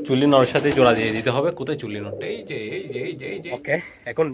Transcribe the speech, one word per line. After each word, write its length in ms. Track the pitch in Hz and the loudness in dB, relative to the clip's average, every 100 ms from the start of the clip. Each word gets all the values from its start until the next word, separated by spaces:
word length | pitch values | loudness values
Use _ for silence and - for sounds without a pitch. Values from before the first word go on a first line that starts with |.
| - | 0
চুল্লি 180 | 131 147 | 2 6
নড়ের 180 | 139 127 | 6 6
সাথে 160 | 151 143 135 | 4 2 4
জোড়া 160 | 123 110 | 6 6
দিয়ে 140 | 110 110 | 2 0
দিতে 120 | 120 123 | 0 0
হবে। 140 | 160 175 | 0 -2
কোথায় 180 | 139 151 | -6 -6
চুল্লি 180 | 110 104 | -6 -8
নড়টা? 260 | 101 98 - | -8 -8 -8
এই 140 | 226 196 | -10 -10
যে, 80 | 131 107 165 | -10 -8 -8
এই 80 | 175 | -8
যে, 60 | 123 160 | -8 -8
এই 40 | 147 | -8
যে, 60 | 135 | -10
এই 140 | 196 | -10
যে। 60 | 170 123 | -8 -8
ওকে, 180 | - 156 - - - | -2 -2 -4 -14 -6
এখন 140 | 117 156 | -2 -2